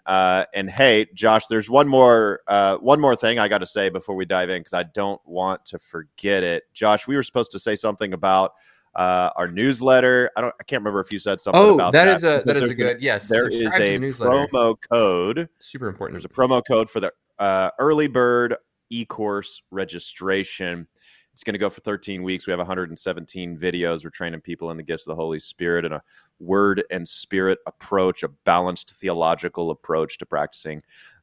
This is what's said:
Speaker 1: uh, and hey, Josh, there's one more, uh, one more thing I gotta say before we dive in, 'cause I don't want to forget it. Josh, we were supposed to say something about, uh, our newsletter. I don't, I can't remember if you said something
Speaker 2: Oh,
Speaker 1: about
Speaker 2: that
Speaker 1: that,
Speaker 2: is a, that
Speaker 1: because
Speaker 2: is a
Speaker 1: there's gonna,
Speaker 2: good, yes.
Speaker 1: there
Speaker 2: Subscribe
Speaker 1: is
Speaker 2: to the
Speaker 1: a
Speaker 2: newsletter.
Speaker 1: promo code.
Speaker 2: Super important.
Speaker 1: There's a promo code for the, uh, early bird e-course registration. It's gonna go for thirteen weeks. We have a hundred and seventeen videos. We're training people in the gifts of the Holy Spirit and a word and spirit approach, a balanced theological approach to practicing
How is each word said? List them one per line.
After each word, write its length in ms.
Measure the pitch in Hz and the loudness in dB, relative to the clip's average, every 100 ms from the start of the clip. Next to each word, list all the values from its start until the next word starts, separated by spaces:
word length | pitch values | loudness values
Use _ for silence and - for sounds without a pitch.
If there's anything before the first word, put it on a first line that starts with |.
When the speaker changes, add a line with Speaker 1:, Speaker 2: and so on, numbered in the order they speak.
| - | -2
Speaker 1:
uh, 400 | 95 92 92 - | 2 4 2 -2
and 160 | 98 95 | -6 -6
hey, 380 | 123 135 110 - | 2 4 4 0
Josh, 320 | 92 110 110 - | 0 2 2 2
there's 220 | 113 104 | -4 2
one 160 | 135 147 | 2 4
more, 540 | 131 127 117 104 - - | 6 8 6 4 0 0
uh, 280 | 101 98 95 | 2 2 2
one 220 | 123 147 | 2 4
more 140 | 143 | 4
thing 240 | 117 113 117 | 2 0 0
I 80 | 104 | 0
gotta 180 | 101 90 | 0 -2
say 220 | 107 98 | -2 -2
before 280 | 90 - 95 | -4 -6 -6
we 80 | |
dive 260 | 90 92 90 | -2 -2 -2
in, 140 | 90 | -6
'cause 80 | - | -6
I 100 | 90 | -6
don't 360 | 82 104 101 98 78 | -4 -4 -4 -6 -8
want 380 | 87 95 92 - | -4 -4 -4 -10
to 120 | 92 | -16
forget 640 | - 85 78 - 101 98 | -14 -16 -16 -6 -2 0
it. 220 | 87 85 - | 0 -2 -6
Josh, 340 | - 107 107 - | 0 2 2 0
we 80 | |
were 80 | 139 | -4
supposed 300 | 123 123 110 | -2 -4 -4
to 60 | 98 | -6
say 180 | 113 104 | -6 -4
something 360 | 110 101 101 | -4 -4 -6
about, 400 | 90 95 95 95 - _ _ _ | -2 2 2 2 -4 _ _ _
uh, 360 | 87 90 90 90 - | -2 0 2 0 -2
our 100 | 90 | -6
newsletter. 840 | 90 131 120 131 131 127 123 123 - | -2 -2 0 4 4 4 2 0 -2
I 40 | |
don't, 140 | 123 - | -6 -6
I 40 | |
can't 160 | - 127 | -8 -6
remember 200 | 104 98 | -4 -4
if 120 | 92 | -4
you 60 | 101 | -6
said 220 | 104 95 | -4 -4
something 200 | 98 170 | 2 6
Speaker 2:
Oh, 120 | 208 | 8
Speaker 1:
about 180 | 160 90 | 6 6
Speaker 2:
that 140 | 151 190 | 6 6
Speaker 1:
that, 100 | 175 | 4
Speaker 2:
is 80 | |
a, 20 | 165 | 2
that 180 | 143 - | 2 2
Speaker 1:
because 100 | 143 | 0
Speaker 2:
is 60 | |
a 40 | 120 | 0
Speaker 1:
there's 120 | 120 | 0
gonna, 160 | 123 | -2
Speaker 2:
good, 80 | 120 | -2
yes. 260 | 135 104 104 | -2 -2 0
Speaker 1:
there 220 | 113 120 | 0 0
Speaker 2:
Subscribe 160 | 117 107 | 0 0
Speaker 1:
is 80 | |
Speaker 2:
to 80 | 92 | 2
the 120 | 101 | 2
Speaker 1:
a 40 | 98 | 0
Speaker 2:
newsletter. 340 | 135 120 117 | -4 -2 2
Speaker 1:
promo 440 | 135 - 123 117 113 - | 2 2 0 0 0 0
code. 580 | 117 101 90 95 143 165 _ | 2 4 2 0 -4 -8 _
Speaker 2:
Super 280 | - 131 113 | -20 -12 -10
important. 260 | 87 - | -10 -12
Speaker 1:
There's 100 | 87 | -12
a 40 | - | -6
promo 340 | - 131 123 - | 0 2 2 2
code 240 | 113 113 | 0 0
for 100 | 110 | -4
the, 120 | 95 - _ - | -6 -6 _ -4
uh, 320 | 101 95 95 - | 0 2 0 0
early 300 | 143 151 151 | 0 2 2
bird 480 | 127 123 120 120 - _ _ - | 2 2 2 0 -2 _ _ -12
e-course 720 | 117 110 - 104 101 - - _ | -10 -10 -6 -4 -4 -8 -16 _
registration. 1200 | 95 92 87 - - 95 98 95 - 90 87 82 _ _ _ _ | -8 -8 -10 -16 -8 -2 -2 -2 -8 -8 -8 -12 _ _ _ _
It's 120 | - | -12
gonna 140 | - 101 | -8 -4
go 120 | 101 | -4
for 100 | - | -4
thirteen 440 | 110 101 101 95 | -8 -8 -8 -8
weeks. 220 | 92 92 - | -6 -6 -4
We 40 | |
have 100 | 90 | -4
a 40 | |
hundred 260 | 90 92 85 | -4 -6 -8
and 80 | 82 | -8
seventeen 580 | 95 85 80 92 87 80 | -8 -8 -12 -12 -12 -6
videos. 460 | 90 87 85 82 | -4 -2 -2 -4
We're 80 | 80 | -8
training 300 | - 85 82 | -12 -10 -10
people 320 | - 82 82 | -12 -12 -10
in 40 | 80 | -10
the 60 | |
gifts 240 | 76 82 82 | -10 -10 -10
of 60 | |
the 40 | 80 | -8
Holy 220 | 82 78 | -6 -8
Spirit 460 | - - 85 87 | -10 -6 -2 -2
and 100 | 82 | -2
a 80 | 76 - _ _ _ | -8 -14 _ _ _
word 420 | 87 98 101 95 - | -2 2 2 0 -4
and 180 | 90 85 | -8 -8
spirit 520 | - - 95 95 98 - | -10 -6 -2 0 -2 -6
approach, 560 | - - 98 92 - | -16 -2 0 2 -2
a 60 | 78 | -8
balanced 640 | _ 95 87 90 87 - - | _ 2 2 0 -6 -12 -10
theological 720 | 95 85 82 85 87 - 82 | -6 0 0 0 -4 -6 -6
approach 480 | 76 - 80 80 - | -6 -4 -2 -2 -8
to 80 | - | -6
practicing 560 | 76 73 - 78 76 - _ - _ | -6 -6 -8 -12 -14 -16 _ -20 _